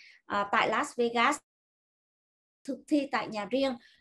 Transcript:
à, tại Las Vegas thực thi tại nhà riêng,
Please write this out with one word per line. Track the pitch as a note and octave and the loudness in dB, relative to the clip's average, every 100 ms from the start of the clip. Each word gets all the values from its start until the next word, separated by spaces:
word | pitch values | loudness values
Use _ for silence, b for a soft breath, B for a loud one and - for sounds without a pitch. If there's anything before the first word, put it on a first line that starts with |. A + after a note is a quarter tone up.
| B B - | B B -4
à, | G3+ G3+ | -2 0
tại | A3+ - | 2 2
Las | A3 D4 - | 0 -2 -2
Vegas | A#3+ A#3 B3 D4 _ _ _ _ _ _ _ _ _ _ _ _ | 0 4 2 2 _ _ _ _ _ _ _ _ _ _ _ _
thực | - B3+ - | -12 -10 0
thi | D4+ C#4 | 0 0
tại | A#3 - | -4 -4
nhà | G#3+ G3 | -6 -2
riêng, | B3+ C4+ A#3+ B B | 0 0 -2 B B